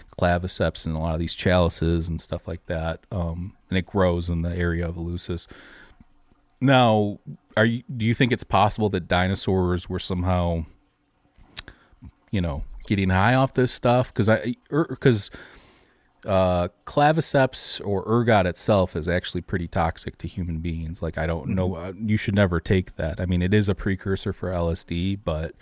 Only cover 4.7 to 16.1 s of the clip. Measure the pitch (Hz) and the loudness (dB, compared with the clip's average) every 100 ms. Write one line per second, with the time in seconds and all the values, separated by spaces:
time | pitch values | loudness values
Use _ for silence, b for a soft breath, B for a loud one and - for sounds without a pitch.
4.7 | 85 85 87 85 87 - 85 - B B | -2 -4 -6 -6 -6 -6 -8 -8 B B
5.7 | B B B _ _ _ _ _ _ 131 | B B B _ _ _ _ _ _ 4
6.7 | 131 120 107 104 101 - - _ 107 113 | 6 6 4 2 -4 -14 -18 _ 2 2
7.7 | 117 - 123 110 117 123 113 - 98 104 | 2 -6 -2 0 2 2 0 0 2 4
8.7 | - 104 95 80 90 92 95 - 95 90 | 2 0 0 0 2 2 0 0 2 2
9.7 | 87 - 90 - 90 92 90 87 85 78 | 0 -2 -6 -4 -2 0 0 0 -2 -4
10.7 | - _ _ _ _ _ _ - - B | -12 _ _ _ _ _ _ -14 -12 B
11.7 | B B _ - - _ 98 85 73 - | B B _ -20 -20 _ -4 -2 -4 -8
12.7 | - - 101 95 92 107 131 135 - 127 | -10 -2 0 2 4 4 4 2 2 0
13.7 | - 123 123 127 - 104 110 101 120 _ | 0 2 2 2 0 2 2 0 -8 _
14.7 | 143 165 135 139 110 - B B B B | -2 -2 2 2 2 0 B B B B
15.7 | B B B B | B B B B